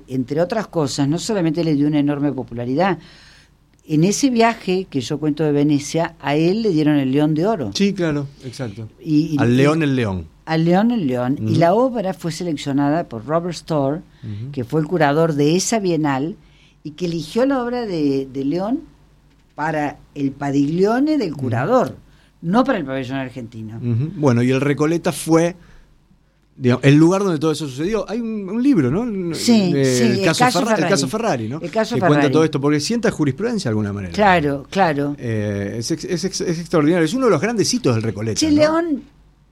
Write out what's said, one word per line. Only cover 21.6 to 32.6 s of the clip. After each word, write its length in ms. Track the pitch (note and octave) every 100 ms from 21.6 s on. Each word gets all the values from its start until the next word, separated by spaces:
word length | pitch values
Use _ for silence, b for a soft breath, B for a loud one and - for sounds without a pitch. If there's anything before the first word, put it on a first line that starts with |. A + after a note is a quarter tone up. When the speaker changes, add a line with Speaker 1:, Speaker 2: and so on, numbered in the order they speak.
| D3 B3 C#3+ G2 b b b -
Speaker 1:
no 200 | E3+ A3
para 140 | C4 A3+
el 80 | C3+
pabellón 320 | C3+ B2 C3+
argentino. 600 | C3 B2+ A2+ A2+ A2 A2+
Speaker 2:
Ujú. 340 | A#2+ A2+ D#3 F3+
Bueno, 260 | D3 A#2
y 80 | B2
el 100 | C3
Recoleta 500 | C#3+ C#3 D3+ E3 F3+
fue, 440 | D3 D#3+ E3 E3+ F3+ b b b b _ _ _ _ _ -
digamos, 280 | B2+ B2
el 120 | C#3 D3
lugar 280 | E3 F#3+
donde 160 | G3 D#3
todo 120 | D#3+
eso 160 | D3+ D3+
sucedió. 420 | B2+ F3 A3 -
Hay 100 | A3+
un, 300 | A3+ A3 F#3+
un 120 | A3+
libro, 300 | C4+ A3 B2
¿no? 100 | E3+
Un, 320 | B3 G3 E3+ D3
Speaker 1:
Sí, 360 | - A3+ F#3 C#3
Speaker 2:
eh, 100 | C3+
Speaker 1:
sí, 180 | B2
Speaker 2:
el 80 | A#2 -
Speaker 1:
el 60 | D#3+
Speaker 2:
caso 200 | D#3 B3
Speaker 1:
caso 140 | F3
Speaker 2:
Ferra-, 120 | -
el 40 | A3
Speaker 1:
Ferrari. 160 | F3
Speaker 2:
caso 160 | C#3+ C3+
Ferrari, 400 | A3 A3 C3+ A2
¿no? 100 | D3+
Speaker 1:
El 100 | F3
caso 240 | A3 A3 A#3
Speaker 2:
Que 60 |
cuenta 140 | F3+ D3
Speaker 1:
Ferrari. 160 | C#3+
Speaker 2:
todo 100 | D3
esto, 160 | D#3+ D3